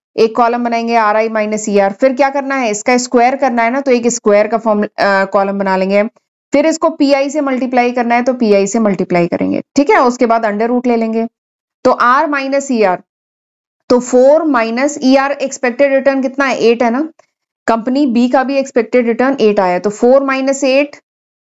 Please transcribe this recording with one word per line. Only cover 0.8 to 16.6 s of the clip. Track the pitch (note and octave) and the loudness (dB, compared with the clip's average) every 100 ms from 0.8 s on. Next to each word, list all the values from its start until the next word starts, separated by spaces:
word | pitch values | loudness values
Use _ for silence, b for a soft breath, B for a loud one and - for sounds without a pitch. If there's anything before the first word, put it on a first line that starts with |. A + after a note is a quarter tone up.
| A#3 A#3 | -2 0
आरआई | G#3+ A3 A3+ | 2 0 0
माइनस | A3 G#3 G#3+ G#3+ | -2 -4 -4 -2
ईआर, | G3+ G3 | 0 0
फिर | G3+ C4 | 0 0
क्या | C4 C#4 | 2 0
करना | C#4+ C4+ C4+ | -2 -4 -4
है, | A#3+ | -4
इसका | G#3 - B3 | -4 0 -2
स्क्वायर | B3 B3 A#3+ C4+ | 0 0 2 0
करना | C4+ A#3+ | -2 0
है | A3+ | -2
ना, | C4 | -2
तो | C#4 | 0
एक | B3 A#3 | 0 0
स्क्वायर | A#3 A3 G3+ G#3+ | -2 2 2 2
का | A3+ | -2
फॉर्म-, | A3+ G#3 G#3 | -2 -2 -2
अ, | - G3 G3 G3 | -2 0 0 0
कॉलम | G3+ G3 G3 | -2 -2 -2
बना | G3 F#3+ | -2 -2
लेंगे, | F#3+ G3+ G#3 - _ _ _ | 0 0 -2 -6 _ _ _
फिर | - D#4+ | 0 2
इसको | D#4+ D#4+ | 0 -2
पीआई | D#4+ C#4+ C#4 C#4 | 0 0 0 0
से | D4+ | -4
मल्टीप्लाई | C#4 B3+ B3 B3+ B3 | -4 -4 -2 0 0
करना | B3 A#3+ A#3+ | -2 0 0
है, | |
तो | B3 | 0
पीआई | B3 A3 G3+ G3 | 0 2 2 2
से | A#3 | 0
मल्टीप्लाई | A3 F#3 F#3 F3 E3+ | 0 -2 -2 0 0
करेंगे। | - - - - - | -2 -2 -4 -2 0
ठीक | D4 | 2
है, | G#4 | 4
उसके | C4 B3 A#3 | 2 0 0
बाद | A3+ A3+ | 0 -2
under | G#3 A3+ | -2 -2
root | B3 B3 | -2 0
ले | A#3 | -2
लेंगे, | A3+ A3+ A3+ - _ _ _ _ | -2 -4 -6 -10 _ _ _ _
तो | B3+ - | 0 2
R | A#3+ C4 D#4 | 2 2 0
minus | C#4+ C4+ C#4 C#4 | -4 -4 -4 -2
ईआर, | A#3+ G3 F3+ - _ _ _ _ _ _ _ - | 0 0 -2 -8 _ _ _ _ _ _ _ -2
तो | B3 | 0
फ़ोर | B3 B3+ C4 D4+ | 2 4 4 4
minus | E4 B3+ A3+ A#3 C#4+ A#3 | 2 0 -2 -2 -4 -2
ईआर | B3 C4+ C#4 | 2 2 0
एक्सपेक्टेड | C#4+ C#4 - B3 A#3+ C#4+ | -4 -8 -4 -4 0 0
रिटर्न | C4+ C4 C4+ | 2 0 0
कितना | C4 C4 C#4 | -2 -2 -2
है? | |
एट | A#3+ | 0